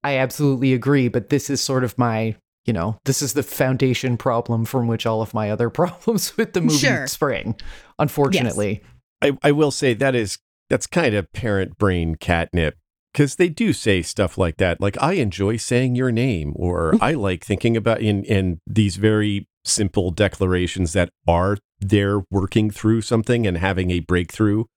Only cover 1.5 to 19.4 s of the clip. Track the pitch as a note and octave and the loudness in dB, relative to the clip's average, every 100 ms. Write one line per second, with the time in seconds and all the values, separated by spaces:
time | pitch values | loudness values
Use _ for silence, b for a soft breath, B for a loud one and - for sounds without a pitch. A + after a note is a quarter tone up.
1.5 | C3+ - C3 B2 - A#2+ A2 A2 - _ | -4 -2 -2 -2 0 0 0 -2 -6 _
2.5 | _ - G#2+ F2+ G#2+ - C3+ C#3 C#3+ - | _ -4 -2 -2 -4 -4 -2 -2 -2 -4
3.5 | - C3 B2 C3 B2 C3 A#2+ C3+ A#2 - | -2 0 2 0 0 -2 -2 0 -2 -2
4.5 | A#2 A2+ C3 A#2 A2+ A#2 A2 A2 G#2+ G#2 | -2 -2 -2 0 -2 -2 -2 -2 -4 -4
5.5 | G#2+ A#2 - F3 - - A3 - - A3 | -2 -2 0 -2 -2 -2 -2 -2 -4 -2
6.5 | F#3 D#3+ D3+ - E3+ C3 - C#3+ G2+ G#2 | 0 2 2 2 0 -4 -4 -2 -2 -6
7.5 | A2+ B B B B D3 - C#3 F#3+ A#2+ | -8 B B B B -2 2 2 2 0
8.5 | - G#2 G2+ b b _ _ C#3+ C3+ D3 | -2 -2 -4 b b _ _ -2 2 0
9.5 | D3 D3 - C#3 G#2+ C3+ B2 G2+ - _ | 4 2 2 0 2 0 0 -2 -8 _
10.5 | _ _ C3 - F3 D3 G#2 E2 - A#2 | _ _ -4 0 0 2 0 -4 -6 -2
11.5 | G2 F#2+ - G#2 F2+ E2 E2 - E2+ E2+ | -2 -2 0 0 2 0 -2 -2 0 0
12.5 | F2+ D#2 - _ _ _ - C#3+ - F3+ | 0 -2 -4 _ _ _ 0 0 2 0
13.5 | D3+ A3+ C3+ - F#2 E2 - F#2 - F2+ | 2 -2 0 0 0 0 -2 -2 0 -2
14.5 | - F#2 E2+ G2+ - D3 F#3+ A2 F#2 G2+ | 0 0 0 -2 0 0 0 -2 0 -2
15.5 | A2+ - B2 B2+ B2 B2+ A2+ C3 F#2 D2 | -2 0 0 2 0 0 0 0 -2 -4
16.5 | - F2 E2+ E2 A3 A#2 D#3 G2 F2+ - | -2 -2 0 0 2 2 0 -2 -4 -4
17.5 | G2+ A#2+ A2+ A2+ A2+ A2 G2+ - G2+ F#2 | -2 0 2 0 0 0 0 0 0 0
18.5 | D#2+ - G#2 G#2 F2+ G#2+ G#2+ G#2 G2+ | -2 -2 2 2 2 2 2 0 -4